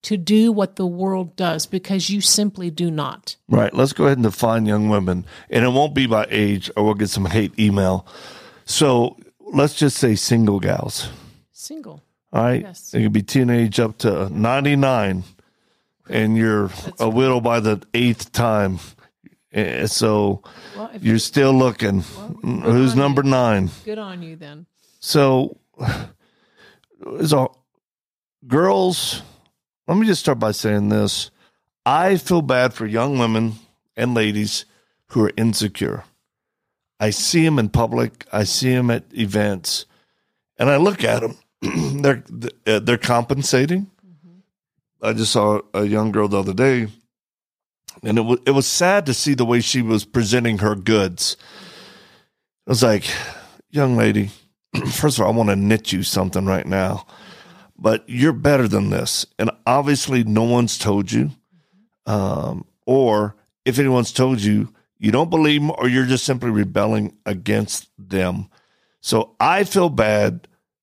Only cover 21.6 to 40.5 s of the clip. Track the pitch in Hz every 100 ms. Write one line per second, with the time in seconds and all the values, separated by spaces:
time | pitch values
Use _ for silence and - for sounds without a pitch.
21.6 | 131 110 107 98 82 - - - - 123
22.6 | 113 120 131 120 139 139 139 131 123 104
23.6 | 92 - 220 214 202 180 165 160 147 151
24.6 | 175 _ _ _ - 156 139 131 139 -
25.6 | _ _ 117 - - _ _ _ _ _
26.6 | - _ _ _ - - 156 147 131 _
27.6 | _ _ _ _ _ _ _ _ 131 135
28.6 | 185 196 185 175 - - - _ _ _
29.6 | _ _ - 185 220 - - 123 110 104
30.6 | 110 104 104 107 101 - - _ _ _
31.6 | _ _ - 147 185 190 - 175 139 127
32.6 | 127 - 110 113 131 135 117 110 113 110
33.6 | _ _ _ - 120 117 107 104 104 -
34.6 | - _ _ _ _ 123 104 - 113 107
35.6 | 107 - 80 50 - _ _ _ _ _
36.6 | _ _ _ _ 107 101 - 170 160 147
37.6 | 107 117 117 120 120 _ - 104 101 -
38.6 | 131 127 123 117 - - 107 104 104 95
39.6 | 80 - - _ _ _ _ _ _